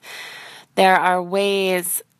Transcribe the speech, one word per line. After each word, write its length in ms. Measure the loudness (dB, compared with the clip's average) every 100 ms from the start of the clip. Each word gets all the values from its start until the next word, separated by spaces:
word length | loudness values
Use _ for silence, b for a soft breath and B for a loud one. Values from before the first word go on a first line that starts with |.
| B B B B B B B 2
there 180 | 4
are 260 | 4 2 0
ways 800 | -2 -2 0 0 0 -2 -4 -8 -10 _